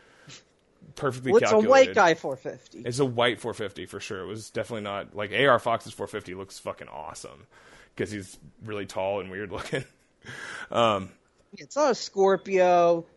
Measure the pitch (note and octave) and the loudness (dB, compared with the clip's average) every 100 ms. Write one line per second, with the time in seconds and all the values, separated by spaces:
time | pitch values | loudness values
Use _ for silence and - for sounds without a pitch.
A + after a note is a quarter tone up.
0 | _ _ - - _ _ _ _ - - | _ _ -20 -20 _ _ _ _ -20 -6
1 | C#3+ B2 B2+ A3 A3+ A3 A3 C4+ C4 G3 | -6 -4 2 4 6 4 6 6 6 6
2 | F3+ D#3+ D#3 C3 C#3+ A#2+ _ - B2 B2 | 4 4 -4 -8 -10 -14 _ -12 -8 -2
3 | C3+ A#2 A#2+ G#2+ A#2 G2+ G2+ - F2 G2 | 0 2 0 0 -6 -8 -8 -10 -12 -12
4 | - G2 F2+ A2 G#2+ A2+ G#2 A2+ G#2 G2+ | -10 -10 -10 -10 -8 -8 -6 -8 -6 -8
5 | D#2 - G#2 A#2 C#3 A#2 A#2+ A#2 A#2 - | -8 -8 -4 2 4 4 2 -4 -6 -10
6 | G2 G#2+ F2+ F#2 F#2+ - - - - C#2+ | -8 -8 -10 -12 -14 -12 -10 -10 -14 -14
7 | D2+ - - C#2 _ _ - - _ - | -14 -14 -18 -20 _ _ -20 -20 _ -8
8 | F#2+ G#2 F#2 - D2+ _ A2 G#2 G2 F#2 | -8 -8 -12 -18 -20 _ -12 -10 -8 -6
9 | F#2+ G2+ F#2 F#2+ G#2 G2+ - C#3 - _ | -4 -4 -6 -10 -10 -10 -8 -8 -8 _
10 | _ _ - - - - - A2+ A#2 G2+ | _ _ -18 -16 -14 -14 -4 2 2 2
11 | F#2 - _ _ _ - D3 C#4 D4 A3 | -4 -14 _ _ _ -20 -10 0 0 0
12 | - G3 G3 F#3+ G3 F#3 F3+ F3 E3+ E3+ | -4 2 4 4 2 4 6 6 6 2
13 | - | -2